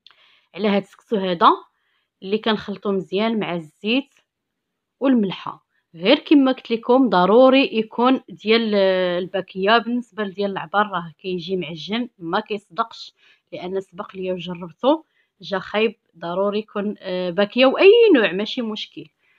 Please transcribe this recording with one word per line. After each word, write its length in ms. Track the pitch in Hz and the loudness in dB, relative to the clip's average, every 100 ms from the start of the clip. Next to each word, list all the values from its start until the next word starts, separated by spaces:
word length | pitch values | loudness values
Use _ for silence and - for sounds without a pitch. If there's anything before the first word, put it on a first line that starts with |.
| _ _ _ _ _ 170 | _ _ _ _ _ -6
على 120 | 208 | -2
هاد 140 | 202 | -2
السكسو 340 | 196 _ _ 214 | -6 _ _ -4
هذا 340 | 190 175 233 370 - _ _ _ _ _ | -2 2 2 2 -4 _ _ _ _ _
اللي 140 | 190 214 | -6 -4
كنخلطو 540 | 220 208 - 196 208 | -2 -4 -6 -8 -4
مزيان 480 | 196 160 190 226 226 | -4 -4 -4 -2 -2
مع 160 | 160 170 | -4 -6
الزيت 580 | 151 _ 208 254 - _ _ _ _ _ _ _ _ _ | -10 _ -4 -2 -4 _ _ _ _ _ _ _ _ _
والملحه. 640 | 277 240 196 - - - _ _ _ 160 | 0 0 -2 -6 -12 -14 _ _ _ -4
غير 240 | 185 302 | 2 2
كما 320 | - 294 262 | 4 4 4
قلت 200 | 262 - | 0 -4
لكم 380 | 226 240 262 247 | -4 2 2 4
ضروري 680 | 180 185 226 262 269 254 220 | 4 6 6 8 6 4 0
يكون 440 | 214 - 247 254 - | -4 -2 0 0 -4
ديال 460 | 175 208 226 226 208 | -8 0 0 2 2
الباكيه. 1000 | 190 185 180 175 185 190 185 190 190 233 | 2 2 0 -2 -4 -6 -8 -4 2 2
بالنسبه 460 | 226 240 240 190 | 0 -6 -6 -8
لديال 280 | 208 180 202 | -8 -6 -6
العبار 360 | 190 160 196 208 | -6 -4 -2 -2
راه 260 | 180 170 - | -4 -8 -12
كيجي 400 | 190 180 165 185 | -8 -8 -6 -6
معجن 520 | 151 165 151 226 240 _ | -6 -12 -8 -6 -8 _
ما 200 | 165 196 | -6 -6
كيصدقش، 760 | 214 214 - 170 226 - - _ _ _ _ | -6 -10 -8 -8 -8 -10 -20 _ _ _ _
لان 280 | 170 180 190 | -14 -8 -8
سبق 340 | 190 180 208 190 | -10 -14 -14 -10
ليا 180 | 185 | -8
وجربته 720 | 180 170 175 175 - 247 320 - _ _ _ | -8 -8 -12 -14 -4 0 0 -4 _ _ _
جا 180 | 165 190 | -8 -8
خايب. 360 | - 208 226 - _ 170 | -4 -2 -2 -4 _ _
ضروري 420 | 170 175 202 208 | -8 -4 -2 -4
يكون، 360 | 214 208 208 196 | -6 -6 -6 -8
آه، 300 | 190 180 180 | -8 -6 -4
باكيه 360 | 175 202 240 262 | -2 -2 2 2
واي 260 | 262 370 466 453 277 | 6 6 8 6 6
نوع 160 | 190 | 4
ماشي 300 | 180 220 - | -2 -6 -6
مشكل. 440 | 226 208 - - 151 _ _ | -8 -10 -14 -16 -20 _ _